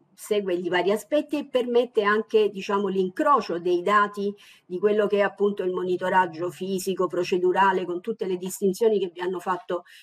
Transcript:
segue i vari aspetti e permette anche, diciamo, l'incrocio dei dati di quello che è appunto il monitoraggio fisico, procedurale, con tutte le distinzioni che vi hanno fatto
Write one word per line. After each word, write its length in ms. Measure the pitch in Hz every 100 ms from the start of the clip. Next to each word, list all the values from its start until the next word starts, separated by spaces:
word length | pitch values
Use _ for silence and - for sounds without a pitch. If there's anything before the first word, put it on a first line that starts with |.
| _
segue 400 | - - 208 190
i 160 | 175 175
vari 220 | 180 180
aspetti 460 | 208 - 294 294 294
e 120 | -
permette 540 | 254 240 240 247 -
anche, 460 | 202 214 220 220 202
diciamo, 380 | 190 190 196 190
l'incrocio 720 | 190 185 - 294 262 196 175
dei 220 | 175 175
dati 520 | 180 208 202 208 202 202 - - -
di 140 | 180
quello 280 | 208 208 202
che 100 | 202
è 40 |
appunto 420 | 196 196 202 202
il 100 | 185
monitoraggio 760 | 180 180 180 185 190 180 156 175
fisico, 560 | 170 185 190 196 180 180
procedurale, 760 | 175 180 185 180 185 196 185
con 160 | 175 175
tutte 280 | 226 214 190
le 100 | 185
distinzioni 600 | 185 - 196 185 226 208
che 120 | 180
vi 60 | 170
hanno 200 | 180 180
fatto 440 | 196 175 - 180 - -